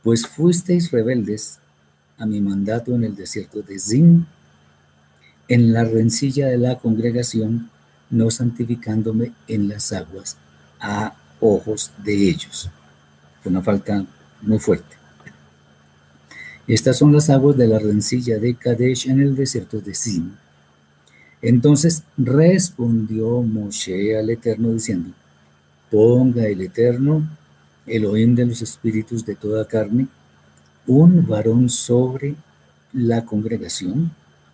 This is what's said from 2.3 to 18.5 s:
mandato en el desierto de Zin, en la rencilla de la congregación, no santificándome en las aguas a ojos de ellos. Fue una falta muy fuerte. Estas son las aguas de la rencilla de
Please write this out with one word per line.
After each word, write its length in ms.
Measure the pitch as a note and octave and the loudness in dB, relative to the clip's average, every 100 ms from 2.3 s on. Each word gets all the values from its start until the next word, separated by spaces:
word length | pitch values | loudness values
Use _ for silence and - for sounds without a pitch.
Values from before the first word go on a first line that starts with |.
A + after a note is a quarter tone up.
| G#2 | -2
mandato 540 | G2 G2 G2 A#2 A#2+ | -2 -2 -4 -4 -4
en 80 | A#2+ | -2
el 140 | A2 G2 | -4 -6
desierto 460 | F#2 G#2 - G#2 | -8 -8 -8 -14
de 180 | G2+ G2 | -12 -8
Zin, 460 | G2 A#2+ E3+ E3+ E3 _ _ _ _ _ _ _ _ _ _ _ _ | -2 4 6 6 2 _ _ _ _ _ _ _ _ _ _ _ _
en 240 | B2 A2+ | 2 4
la 100 | A2+ | 2
rencilla 640 | A#2 A2+ A2+ - C#3 C3+ C3+ | 0 2 2 2 0 -2 0
de 120 | B2 | 0
la 200 | B2 A#2+ | 0 -2
congregación, 920 | A#2 A2 A#2 A#2 A#2+ A2+ A2 A#2 A#2 _ _ _ _ | -2 -2 -2 -2 -2 -2 -2 -4 -8 _ _ _ _
no 200 | A#2 A2+ | 0 0
santificándome 1040 | A2 A#2+ A#2 A#2 A#2+ A2 A2 A2 A2 A#2 - - | 0 -2 -4 -6 -6 -4 -4 -2 -4 -4 -8 -8
en 200 | A2 G2+ | -4 -4
las 240 | G#2 - | -2 -6
aguas 440 | F#2+ F2 F#2+ F#2 - _ _ _ _ | -6 -10 -14 -14 -14 _ _ _ _
a 380 | G2+ G#2 A2 - _ _ | -8 -6 -6 -10 _ _
ojos 500 | A2+ F#2+ G#2+ G#2+ - - | 0 0 -2 -6 -6 -8
de 240 | G2+ G#2 G2 | -4 0 0
ellos. 420 | D#2+ - - - - _ _ _ _ _ _ | 0 -6 -10 -10 -14 _ _ _ _ _ _
Fue 80 | - | -4
una 120 | F#2 | -2
falta 420 | F#2+ G2+ - G#2 F#2+ _ _ _ | 0 -2 -2 -6 -6 _ _ _
muy 160 | G#2 G#2+ | -2 -2
fuerte. 360 | - F#2 - - _ _ - _ _ _ _ _ _ _ _ _ _ - - - - | 0 -2 -2 -20 _ _ -20 _ _ _ _ _ _ _ _ _ _ -20 -20 -20 0
Estas 300 | A2+ - B2+ | 2 2 4
son 140 | D3 | 6
las 180 | D3 D3 | 6 4
aguas 260 | C3+ C#3 C3+ | 4 4 4
de 100 | A#2 | 2
la 140 | A2 | 2
rencilla 580 | G#2+ G#2 - B2 A#2+ A2 | 0 0 0 0 -2 -2
de 160 | A#2 | -2